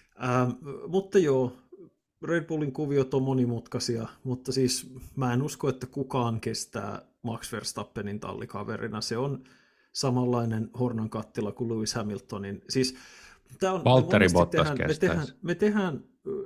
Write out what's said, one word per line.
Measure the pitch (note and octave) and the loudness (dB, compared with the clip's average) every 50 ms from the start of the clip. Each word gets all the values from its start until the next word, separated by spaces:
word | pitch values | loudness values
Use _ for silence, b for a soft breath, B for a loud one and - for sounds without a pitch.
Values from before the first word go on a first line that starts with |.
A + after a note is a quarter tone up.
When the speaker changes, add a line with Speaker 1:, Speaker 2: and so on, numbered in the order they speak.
| b b _ - B2+ | b b _ -6 -2
Speaker 1:
Ähm, | B2+ B2 B2+ B2+ B2 A#2 - - C#3+ - - - - | 0 2 4 4 2 0 -4 -8 -12 -12 -10 -6 -2
mutta | E3 G3 F#3+ - - G3 | -2 -2 0 4 4 6
joo, | F3 D3 C3+ C3 B2+ B2 - - _ _ - - F3 - _ _ _ _ _ _ D#3 | 6 6 6 4 2 0 -2 -8 _ _ -20 -20 -20 -20 _ _ _ _ _ _ -4
Red | D3+ E3+ E3+ D3+ | 0 0 0 0
Bullin | - D#3+ D#3 D3+ C#3 | 0 -2 -2 -2 -2
kuviot | C3 - D3+ C#3 C#3+ C#3 C3 C3 C#3+ | -2 -4 -2 0 2 2 2 2 2
on | C3+ C3 | 0 2
monimutkaisia, | C3+ C3 B2+ B2 A#2+ A#2+ A2+ - - - A#2 - - A#2+ A2+ A2+ - - - - | 2 2 2 2 2 0 -2 -6 -6 -6 -4 -2 -2 -2 -4 -4 -8 -10 -10 -6
mutta | C3 B2 B2+ - - | -6 -6 -4 -4 -4
siis | B2+ C3+ C3 B2 - - - - - B2+ - - - | 0 2 2 2 2 -2 -4 -10 -16 -18 -18 -12 -6
mä | C#3 C3+ B2 A#2+ | -4 -2 0 0
en | B2 | 0
usko, | C#3+ D3+ - - - C#3 | 0 -2 -4 -2 -2 -2
että | B2 - - - | -2 -2 -6 -10
kukaan | - C#3+ C3+ C3 - C3 A#2+ A#2 A2+ A2 | -8 -8 -6 -2 -2 0 0 0 0 -2
kestää | - A2+ A2 - - - - A2 G2+ G#2 G#2 G2 - _ _ _ - | -4 -4 -6 -6 -8 -8 -8 -8 -8 -8 -8 -10 -14 _ _ _ -6
Max | A#2 A2 - - - | -6 -6 -6 -8 -8
Verstappenin | - G#2 - - - A2 G#2 - - A#2 G2+ G2+ G2+ G#2 | -8 -8 -8 -8 -8 -8 -10 -8 -8 -8 -6 -6 -6 -6
tallikaverina. | G#2 F#2 G2 - A2+ - - G#2 G#2 G#2+ A2 - - A2 G#2+ G#2+ | -8 -8 -8 -8 -10 -10 -8 -8 -6 -6 -6 -6 -6 -6 -6 -6
Se | - - A#2 A#2 | -6 -4 -2 -2
on | C3 C#3+ C3+ C3 b b b b b b b b b b - | -2 -2 -4 -6 b b b b b b b b b b -8
samanlainen | - - C3 B2 B2+ B2 B2 B2 A#2+ A#2 A2+ A2 A2 A2+ - - B2 | -4 -2 0 2 2 2 2 2 2 0 0 -2 -2 -4 -6 -4 -2
hornan | B2 B2 A2+ A2 A2 A2 | -2 -2 -2 -2 -4 -4
kattila | - A2 G#2 - - A#2+ G#2+ G2+ | -6 -8 -8 -8 -6 -6 -6 -6
kuin | G2 - B2 A2+ | -6 -6 -4 -4
Lewis | A#2 A2 G#2+ G#2 - | -2 -2 -4 -4 -4
Hamiltonin. | A#2+ G#2+ G#2 G2+ F#2+ - - A2+ G2 G2 G2 G2 - - - | -4 -4 -4 -6 -8 -8 -10 -10 -8 -8 -8 -8 -10 -10 -4
Siis | - C3 B2+ B2+ B B B B B B B B B B _ _ - - | 0 0 0 0 B B B B B B B B B B _ _ -8 -4
tää | F#3+ F#3 F#3+ | -2 0 0
on, | F3 | 2
me | C#3 | 4
Speaker 2:
Valtteri | B2 B2+ C3 - - - G2+ F#2+ F2 | 6 8 8 8 6 6 6 6 8
Speaker 1:
monesti | E2+ F2 | 8 6
Speaker 2:
Bottas | F2 - - D#3+ D#2 D#3 | 6 6 4 4 2 2
Speaker 1:
tehdään, | C#3+ - | 2 0
me | - D#3 | 0 0
Speaker 2:
kestäisi. | D3+ - - E3+ E3 E3+ | 2 2 2 2 2 2
Speaker 1:
tehdään, | D3 - - - | 0 -4 -6 -8
me | - D#3+ F3 | -4 -4 0
tehdään, | F3 G#3 G#3+ G#3 G#3+ F#3+ F3 C#3+ A2 - - _ _ - - D3+ C#3+ - | 2 2 2 4 2 0 0 -2 -4 -8 -14 _ _ -10 -8 -8 -6 -8